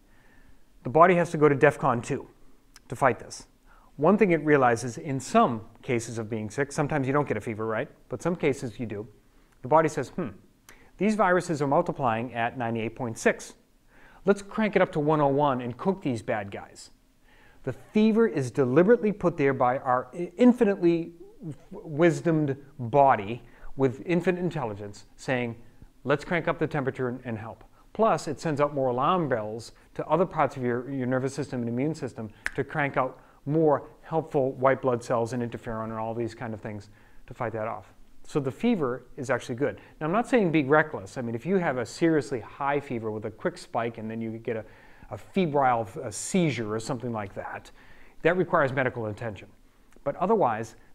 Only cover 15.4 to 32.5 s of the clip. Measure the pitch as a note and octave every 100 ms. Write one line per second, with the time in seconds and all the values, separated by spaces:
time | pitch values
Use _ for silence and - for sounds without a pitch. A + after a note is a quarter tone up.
15.4 | D3 B2+ B2 A#2+ F#3+ F#3+ C#3+ A#2 G2+ A2+
16.4 | G2+ G2+ E2+ - - _ _ _ _ -
17.4 | - - - A#2+ - G#3+ A3 A3 A3+ F#3+
18.4 | B2+ C#3+ B2+ C3+ F3+ A#3+ G#3+ G3 E3+ -
19.4 | C#3 B2+ B2 C3+ C3+ B2+ - F3 F3 -
20.4 | B3 A#3+ G#3+ G3 E3+ E3 E3+ - - -
21.4 | F#3 - - - - C#3+ E3+ C#3+ E3+ D#3
22.4 | D3 C3+ - - A#2 C#3+ C#3 A#2 G2 A#2+
23.4 | - - - - C3+ - - F3 F3 F3+
24.4 | F3 D#3 A#2+ G2+ G#2 G2+ - - - B2+
25.4 | A#2+ A2+ - - - _ B2+ D3+ - F3
26.4 | E3+ E3 D#3 D3+ C3+ C3 B2+ B2 B2+ A2
27.4 | A2+ G#2 - _ - - A3 E3 - C#3+
28.4 | E3 C#3 D3 D3 C3 B2 D3 F#3 D3+ A#2+
29.4 | G#2+ A2+ - - - - D3 D#3+ F3+ D#3
30.4 | C#3 C3+ B2 A#2+ B2 C3+ B2 C3 C3 C3+
31.4 | B2+ B2+ A#2 A#2+ D3 D#3 B2+ - G#2+ -
32.4 | -